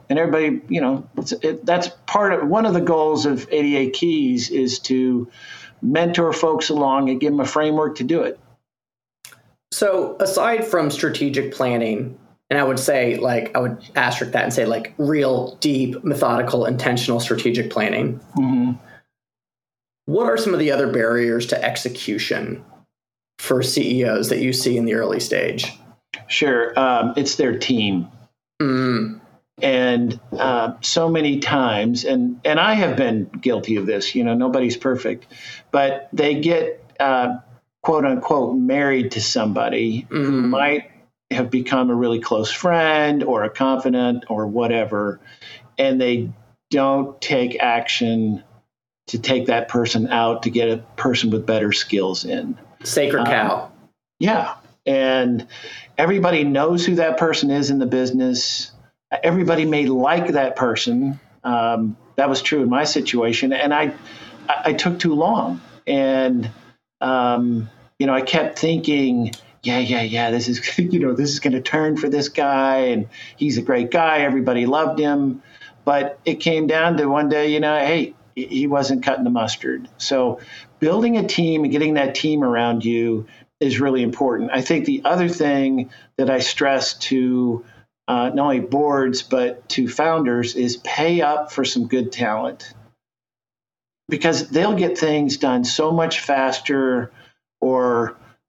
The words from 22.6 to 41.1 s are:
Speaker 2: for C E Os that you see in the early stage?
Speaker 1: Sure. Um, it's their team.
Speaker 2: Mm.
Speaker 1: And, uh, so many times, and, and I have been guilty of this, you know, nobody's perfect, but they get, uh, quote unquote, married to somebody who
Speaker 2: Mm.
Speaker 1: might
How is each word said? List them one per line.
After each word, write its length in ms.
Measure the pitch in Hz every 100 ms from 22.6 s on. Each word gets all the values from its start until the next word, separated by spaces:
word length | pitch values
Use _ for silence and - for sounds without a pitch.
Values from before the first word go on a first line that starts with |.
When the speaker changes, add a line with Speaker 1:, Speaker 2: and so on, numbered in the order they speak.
| - - _ _ _ _ _ -
Speaker 2:
for 240 | - 127
C 380 | 123 151 - 127
E 40 | 120
Os 220 | 107 113
that 80 | 117
you 160 | 127
see 240 | 127 - 120
in 80 | 117
the 80 |
early 260 | 110 104 98
stage? 580 | - 98 85 - - - - _ _ - -
Speaker 1:
Sure. 460 | - 147 120 117 131
Um, 320 | 131 123 117 143
it's 180 | 139 -
their 220 | 135 104
team. 500 | - 123 104 92 87 - - _ _ _
Speaker 2:
Mm. 580 | 143 131 127 117 156 220 - _ _ -
Speaker 1:
And, 580 | 139 131 123 120 120 - -
uh, 400 | - 131 123 127 123
so 300 | - 165 165
many 300 | 160 151 139
times, 640 | - 143 123 107 110 120 143
and, 340 | 127 123 - 151
and 120 | 151
I 140 | 202
have 240 | 220 170 120
been 280 | 123 110
guilty 520 | 92 - 127 110 98 107
of 80 |
this, 300 | 98 101 -
you 100 | 127
know, 80 | 117
nobody's 460 | 120 127 131 123 117
perfect, 480 | 135 120 113 - - - - - -
but 380 | 143 139 135 -
they 260 | - 147 143
get, 420 | 160 170 160 - - -
uh, 420 | 139 131 123 123 - - _ _
quote 240 | - 156 143
unquote, 500 | 127 - 147 120 131
married 560 | 127 139 143 131 107
to 80 | 113
somebody 840 | 104 123 107 104 117 117 113 113 -
who 340 | 151 139 135
Speaker 2:
Mm. 60 | 123
Speaker 1:
might 420 | 135 143 147 - - _